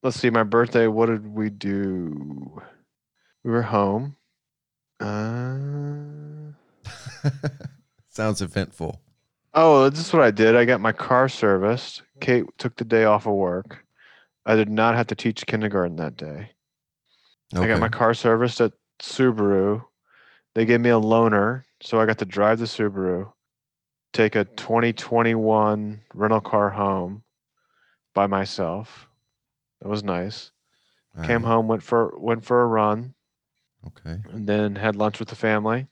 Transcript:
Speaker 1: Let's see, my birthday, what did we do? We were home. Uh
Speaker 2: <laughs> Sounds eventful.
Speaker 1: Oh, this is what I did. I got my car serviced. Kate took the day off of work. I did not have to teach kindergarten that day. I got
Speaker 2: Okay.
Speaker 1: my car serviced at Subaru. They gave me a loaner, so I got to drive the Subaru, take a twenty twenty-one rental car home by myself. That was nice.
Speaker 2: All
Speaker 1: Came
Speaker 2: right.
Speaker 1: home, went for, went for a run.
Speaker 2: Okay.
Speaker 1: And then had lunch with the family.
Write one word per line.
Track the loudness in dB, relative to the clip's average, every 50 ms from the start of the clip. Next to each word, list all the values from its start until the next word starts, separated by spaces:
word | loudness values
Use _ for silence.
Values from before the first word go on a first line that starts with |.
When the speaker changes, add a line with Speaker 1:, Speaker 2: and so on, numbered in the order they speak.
| -4
Speaker 1:
Let's | -4 -4
see, | 0 0 2
my | 2 2 0
birthday, | 2 2 2 2 2 2 2 2
what | 2 2 2 2
did | 2 0 -2 -6
we | -8 -6 -4 -4 -4
do? | -6 -6 -6 -4 -2 -2 -2 -4 -4 -6 -6 -8 -8 -10 -12 -12 -12 -14 -14 -16 -16 -18 -20 -20 _ _ _ _ _ _ _ _ _ _ _ _ _ _ _
We | -2
were | -2 -2 -2
home. | 0 0 0 0 2 0 -2 -4 -8 -12 _ _ _ _ _ _ _ _ _ _ _ _ _ _ _ _ _
Uh | -8 -8 -6 -6 -6 -6 -6 -6 -6 -6 -8 -8 -8 -8 -8 -8 -8 -8 -10 -10 -12 -16 -16 -16 -18 -16 -16 -16 -16 -18 -20 _ _ _ _ _ _ -18 -18 -16 -18 -18 -18 -6 -4 -4
Speaker 2:
<laughs> | -4 -4 -8 -10 -10 -10 -18 -20 _ _ _ _ _ _ _ _
Sounds | _ -4 -2 -2 -2 -2
eventful. | -6 -6 -4 -4 -4 -4 _ -10 -10 -10 -10 -12 _ _ _ _ _ _ _ _ _ _ 2
Speaker 1:
Oh, | 4 6 8 8 8 6 4
this | 2 0 -6
is | 0 4
what | 6 6
I | 6
did. | 6 4 4 6 6
I | 6 6
got | 4 2 2
my | 2 -2
car | -2 -2 -2 2 4 4 4 2
serviced. | 0 0 2 2 2 4 2 0 0 -2 -4 -12 -18 -20 _ _ _ _
Kate | 0 2 2 2 0 -2 _
took | -8 -8 -8 -6
the | -6 -4
day | 0 2 4 4
off | 4 4 2 2
of | -2 -2
work. | 0 0 -2 -2 -4 -6 -10 -18 -20 _ _ _ _ _ _ _ _ _ _ _ _ _
I | 2 2
did | 2 2 0
not | 0 0 2 2 2
have | 0 0
to | -2 -4
teach | -4 -4 -4 -4 -4 -6
kindergarten | -6 -4 -2 -2 -2 -2 -2 -2 -2 -4
that | -6 -8 -8 -8
day. | -10 -14 -12 -12 -14 -16 -18 _ _ _ _ _ _ _ _ _ _ _ _ _ _ _ _ _ _ _ _ -4
I | -2 0
got | 0
Speaker 2:
Okay. | 2 2
Speaker 1:
my | 0 -2
car | 0 0 2 2 2
serviced | 2 2 2 2 4 2 -2 2 0
at | 0 0 0 _ _ _ _ _
Subaru. | -18 -14 -2 2 2 2 2 2 2 2 4 4 2 2 0 -2 -6 _ _ _ _ _ _ _ _ _ _ _ _ _ _
They | 0 2
gave | 4 4 4
me | 4 4
a | 4 4
loaner, | 4 4 4 4 4 4 4 2 2 0 -2 -6 -10 _ _ _
so | -10 -2 0 0
I | 2
got | 2 0 -2
to | -4
drive | -6 -2 0 2 2 2 2
the | -2
Subaru, | -6 -4 -2 -4 -2 -2 -2 -2 -2 -2 -4 -6 -10 _ _ _ _ _ _ _ _ _ _ _ _ _ _ _ _ 0
take | 0 0 2 2
a | 0 -2
twenty | -2 -6 -18 -6 -2 0 2 2 0 -2
twenty-one | -4 -8 -2 0 0 2 2 0 0 2 2 2 4 4 2 0 -2 -4 -8 -10 -14 _ _ -6
rental | -2 0 2 2 0
car | 0 0 0 0 0 0
home | 0 -2 -2 0 0 -2 -4 -6 -10 -14 _ _ _ _ _ _ _ _ _ _ _ _ _ _ _ _ _ _ _
by | 0 0
myself. | 2 2 -2 -2 -4 -4 -4 -4 -4 -4 -6 -10 -14 -20 -20 -20 _ _ _ _ _ _ _ _ _ _ _ _ _ _ _
That | -8 -6
was | -6 -6 -4
nice. | -4 -6 -4 -6 -8 -10 -14 -18 -20 _ _ _ _ _ _ _ _ _ _ _ _ _
Speaker 2:
All | -10 -4
Speaker 1:
Came | -2 -2 -2 0
Speaker 2:
right. | 2
Speaker 1:
home, | 2 2 2
went | 0 -2 -4 -2
for, | 0 0 0 0 0 -4
went | -8 -4 -4 -4 -4 -2
for | 0 2 2
a | 2
run. | 2 2 2 2 2 0 -2 -6 -12 -16 _ _ _ _ _ _ _ _ _ _ _ _ _ -20
Speaker 2:
Okay. | -20 -20 -18 _ -12 -12 -12 -12 -14
Speaker 1:
And | -14 -10 -4
then | -2 0 0 0 -2 -4
had | -4 -4 -4 -2
lunch | 0 -2 -2 -2 -4
with | -12 -12
the | -8
family. | -4 -2 0 0 0 0 -2 -4 -4 -6 -10